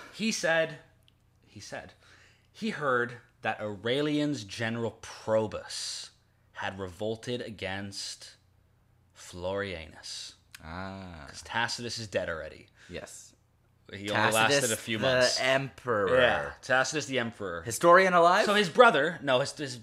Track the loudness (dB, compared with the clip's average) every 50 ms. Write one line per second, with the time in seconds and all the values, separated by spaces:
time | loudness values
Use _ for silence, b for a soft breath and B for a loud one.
0 | -16 -16 -10 -4 -4 -2 -2 0 0 2 2 2 2 0 -4 -12 -18 -20 _ _
1 | _ _ _ _ _ _ _ _ _ _ -20 -18 -16 -14 -14 -14 -14 -16 -20 b
2 | b b b b b b b b b b b -8 -6 -6 -6 -4 0 2 2 2
3 | 2 0 -4 -10 -18 _ _ _ -4 -4 -4 -4 -4 -8 -8 -6 -2 -2 0 0
4 | 0 0 0 0 0 0 -2 -4 -6 -10 -8 -6 -4 -4 -2 -2 -4 -4 -6 -6
5 | -16 -16 -16 -10 -2 2 2 2 2 2 -4 -8 -10 -10 -10 -8 -8 -8 -8 -10
6 | -12 -14 _ _ _ _ _ _ _ _ -14 -8 -8 -8 -6 -6 -8 -8 -8 -6
7 | -4 -4 -4 -4 -6 -6 -6 -6 -6 -8 -10 -8 -6 -6 -6 -6 -6 -8 -10 -10
8 | -10 -10 -10 -12 -16 -20 -20 _ _ _ _ _ _ _ _ _ _ _ _ _
9 | _ _ _ -20 -20 -16 -12 -6 -4 -2 -2 -2 -2 -4 -6 -8 -10 -12 -16 -16
10 | -14 -12 -12 -12 -12 -14 -16 _ _ _ -20 -18 -14 -12 -10 -10 -10 -10 -10 -12
11 | -14 -14 -16 -16 -16 -16 -16 -16 -14 -6 -4 -2 -2 -2 -4 -6 -8 -8 -8 -8
12 | -8 -4 -2 -2 -2 -2 -6 -6 -8 -12 -14 -16 -20 -20 _ B B B -14 -12
13 | -12 -14 -16 -18 -20 -20 -20 _ _ _ _ _ _ _ _ _ _ -16 -14 -10
14 | -6 -2 0 2 2 4 4 4 4 4 4 2 2 2 0 -2 -2 -4 -2 0
15 | 2 2 4 4 4 4 2 2 2 2 2 2 0 -4 -10 -10 -4 -2 0 2
16 | 2 4 4 6 6 4 4 2 -2 -6 -10 -10 -2 0 2 2 2 2 0 -4
17 | -4 -2 -2 -2 -2 -2 -4 -6 -8 -6 -6 -6 -6 -6 -4 2 6 8 10 10
18 | 8 8 6 8 8 8 6 6 4 4 4 4 2 2 6 8 8 8 8 6
19 | 2 0 -2 -4 -2 2 2 2 2 0 -4 -8 -10 -10 -10 -12